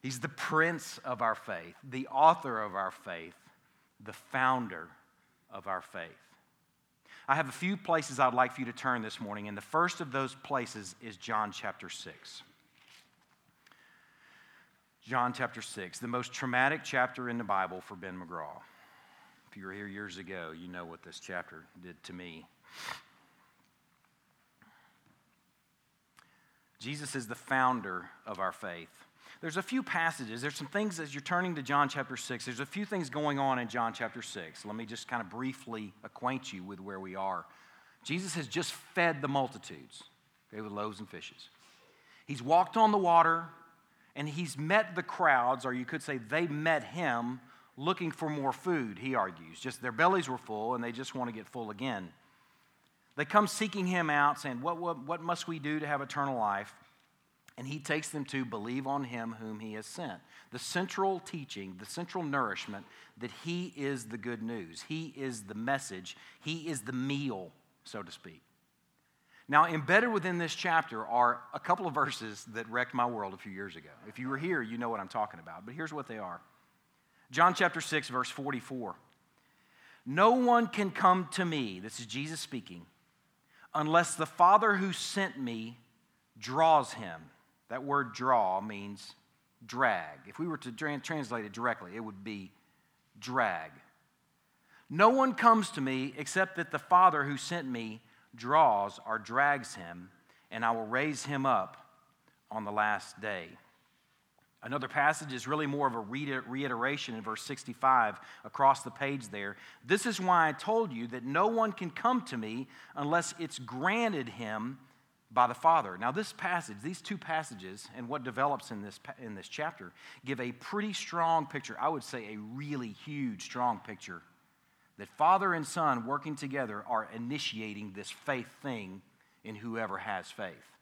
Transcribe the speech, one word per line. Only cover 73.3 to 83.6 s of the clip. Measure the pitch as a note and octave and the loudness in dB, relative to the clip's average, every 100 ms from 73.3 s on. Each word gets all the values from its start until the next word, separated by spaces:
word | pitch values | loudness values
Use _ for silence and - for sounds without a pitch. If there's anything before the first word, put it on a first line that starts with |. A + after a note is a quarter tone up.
a | F#2+ | -6
few | G#2+ | -10
years | F#2+ G2 E2 | -10 -10 -12
ago. | D2+ C#2+ G#2 | -18 -20 -18
If | G#2+ | -10
you | B2+ | -6
were | C3+ | -4
here, | E3 E3+ | 0 0
you | A2+ A#2 | 0 -4
know | A#2+ | -4
what | A2 | -4
I'm | F#2+ | -4
talking | A#2 G#2+ F2 | -2 -4 -4
about. | E2 E2 G#2 | -16 -14 -14
But | C#3 | -8
here's | D#3+ | -8
what | D3+ C3 | -6 -8
they | A2 | -8
are. | F#2+ E2+ - _ _ _ _ _ _ _ _ | -8 -10 -14 _ _ _ _ _ _ _ _
John | B2+ F3 | 6 6
chapter | F3 F3+ E3 | 8 4 4
six, | - D#3 - | 0 0 0
verse | B2+ B2+ | -2 -2
forty-four. | - C#3 C3 - C3 G#2+ F2+ _ _ _ _ _ _ _ _ - - - | -2 -4 -4 -4 -8 -6 -10 _ _ _ _ _ _ _ _ -20 -16 -4
"No | C#3+ G#3+ | 6 8
one | B3+ B3 A#3 A3 | 8 8 6 6
can | G#3+ G3 | 0 -2
come | D3 F#3 F#3 D#3+ | 6 8 8 4
to | - | 0
me," | F3+ D#3 A#2 F#2 | 0 0 -2 -4
this | G#2 - | -10 -10
is | A#2 | -6
Jesus | A#2 D3 D#3+ | -6 -4 -6
speaking, | - C3 F#2 F2 E2 _ _ _ _ _ _ _ | -6 -8 -8 -16 -16 _ _ _ _ _ _ _